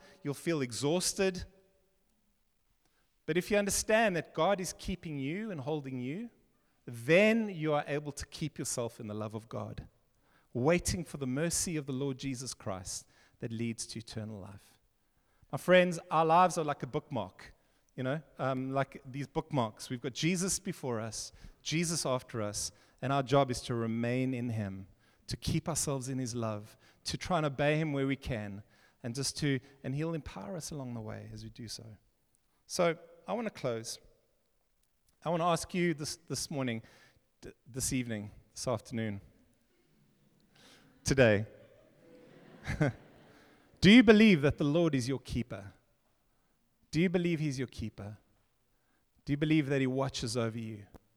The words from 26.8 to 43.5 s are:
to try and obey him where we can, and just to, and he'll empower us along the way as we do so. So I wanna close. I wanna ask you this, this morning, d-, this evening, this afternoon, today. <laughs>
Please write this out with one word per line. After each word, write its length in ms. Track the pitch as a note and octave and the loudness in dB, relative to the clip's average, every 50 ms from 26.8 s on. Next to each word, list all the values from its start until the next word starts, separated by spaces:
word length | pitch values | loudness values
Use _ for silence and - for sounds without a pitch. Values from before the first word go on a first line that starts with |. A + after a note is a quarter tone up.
| _ - _ _ _ | _ -20 _ _ _
to 120 | - - | -8 -8
try 200 | - - - F#3 | -6 -2 0 0
and 100 | E3 D#3 | 2 2
obey 300 | D3+ C#3 - D3 D3 D3+ | 0 0 2 2 2 4
him 160 | D#3 D#3+ D#3 C#3+ | 2 2 0 0
where 140 | C#3 C3+ | 0 0
we 100 | C3+ C3+ | 0 0
can, 460 | C3 - - C3+ G#2+ G#2 G#2 G2 G2+ - - _ _ _ _ _ _ - | -2 -2 -4 -4 -4 -4 -6 -10 -12 -14 -16 _ _ _ _ _ _ -8
and 120 | B2 A2+ | -6 -4
just 220 | C#3 C3+ - - - | -4 -4 -4 -4 -2
to, 220 | - D3 C#3 B2+ - - - - - | 0 0 0 0 -2 -8 -16 -12 -8
and 100 | - C3 | -6 -6
he'll 200 | C#3+ D#3 E3 E3 | -4 -4 -4 -4
empower 420 | D#3+ - - - F#3 G3 G3+ G3 | -6 -8 -10 -12 -12 -12 -10 -10
us 140 | E3+ D3 - | -10 -10 -10
along 240 | E3+ D3 C3+ B2 A#2+ | -10 -10 -8 -8 -8
the 60 | A#2 | -8
way 280 | A2 G#2+ G#2 G#2 G#2+ G#2+ A2 | -8 -8 -10 -10 -12 -12 -14
as 120 | A2 A2 | -14 -14
we 60 | A2+ | -14
do 180 | - - A#2+ G#2+ | -14 -14 -12 -12
so. 160 | - - A2 A2 G#2+ - _ _ _ _ _ _ _ _ _ _ _ _ _ | -12 -12 -14 -16 -20 -20 _ _ _ _ _ _ _ _ _ _ _ _ _
So 300 | - - - F3 E3+ D#3+ E3 - - - - - - | -8 -2 0 2 2 0 -2 -8 -18 -20 -18 -10 -6
I 60 | F#3 | -6
wanna 160 | A3+ A#3+ G#3 | -4 -4 -6
close. 480 | - - - C3 A#2 A2+ A2+ - - - - - _ _ _ _ _ _ _ _ _ _ _ _ _ _ _ _ _ _ _ _ _ _ - | -8 -6 -4 -4 -4 -4 -6 -8 -12 -12 -16 -20 _ _ _ _ _ _ _ _ _ _ _ _ _ _ _ _ _ _ _ _ _ _ -4
I 40 | D3+ | -2
wanna 180 | E3+ E3+ D#3+ | -2 2 2
ask 280 | F3+ E3+ D#3+ - - - | 2 2 2 0 -2 0
you 180 | F#3 F3 F3 E3 | 2 2 2 2
this, 240 | C#3 D#3 - - - _ - | 0 -4 -8 -8 -10 _ -8
this 220 | C#3 - - - | -6 -6 -6 -6
morning, 320 | - C#3 C3 B2 A#2 A2+ - - - - - - _ _ _ _ _ _ | -4 -2 -2 -2 -2 -4 -6 -10 -18 -20 -20 -20 _ _ _ _ _ _
d-, 100 | - - - _ _ - | -20 -20 -20 _ _ -12
this 220 | A#2 C3 - - C#3 | -8 -4 -2 -2 -2
evening, 380 | C3 B2 A#2+ A2+ G#2 G2+ G#2 - - - _ _ | -2 -2 -2 -4 -6 -6 -10 -12 -18 -20 _ _
this 120 | - - | -8 -4
afternoon, 540 | - B2 G#2+ - - - A#2 A2+ A2 G2+ G2 - - - _ _ _ _ _ _ _ _ _ _ _ _ _ _ _ _ _ _ _ _ _ _ _ _ - - - - - - - _ _ _ | -2 -2 -2 -4 -6 -6 -4 -4 -4 -4 -6 -10 -14 -20 _ _ _ _ _ _ _ _ _ _ _ _ _ _ _ _ _ _ _ _ _ _ _ _ -20 -20 -20 -20 -20 -20 -20 _ _ _
today. 400 | - C#3+ C3+ B2+ A2+ G#2+ G2 A2 - - - - - - - - _ _ _ - - - - - - - - - - - - - - - - | 0 6 6 8 8 8 6 2 -2 -8 -16 -20 -20 -20 -20 -20 _ _ _ -20 -20 -20 -20 -20 -20 -20 -20 -20 -20 -20 -14 -10 -8 -2 0
<laughs> 100 | D3+ C#3 - - - - - - - - - - - - | 0 0 0 -4 -10 -20 -20 -20 -20 -20 -20 -20 -20 -20